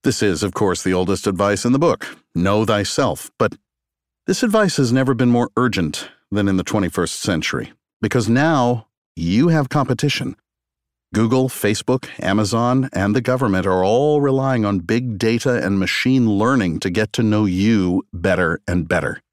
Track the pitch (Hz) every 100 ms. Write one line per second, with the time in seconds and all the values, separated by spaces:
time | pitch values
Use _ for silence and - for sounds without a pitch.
0 | 147 - 107 80 104 - 104 87 95 92
1 | 92 95 104 92 101 101 123 135 160 -
2 | - - _ 85 92 104 110 104 95 -
3 | 131 78 - _ 131 - _ _ _ _
4 | _ _ - 185 240 220 202 - 127 127
5 | 131 120 123 120 120 - 123 98 80 -
6 | - _ _ 101 101 95 85 107 90 -
7 | 82 - - 85 - 65 60 _ _ _
8 | 104 123 107 120 156 151 123 123 - _
9 | _ - 82 101 170 160 135 151 131 -
10 | 147 - - - _ _ _ _ _ _
11 | _ 104 113 131 131 - 104 104 - 127
12 | - - - 101 104 117 120 127 127 92
13 | 98 107 123 127 127 95 95 92 95 117
14 | 147 151 143 135 135 127 104 101 85 113
15 | 127 101 113 117 139 123 87 98 90 -
16 | 131 131 113 101 113 135 92 76 98 90
17 | 107 - 113 107 104 92 104 110 90 92
18 | - 87 92 90 85 82 - 90 80 90
19 | 73 - _